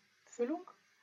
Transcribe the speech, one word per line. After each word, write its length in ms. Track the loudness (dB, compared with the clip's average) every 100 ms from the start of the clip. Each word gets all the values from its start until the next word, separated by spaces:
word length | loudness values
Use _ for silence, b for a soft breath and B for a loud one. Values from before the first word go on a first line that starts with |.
| _ _
Füllung. 440 | -8 0 2 0 -4 -18 _ b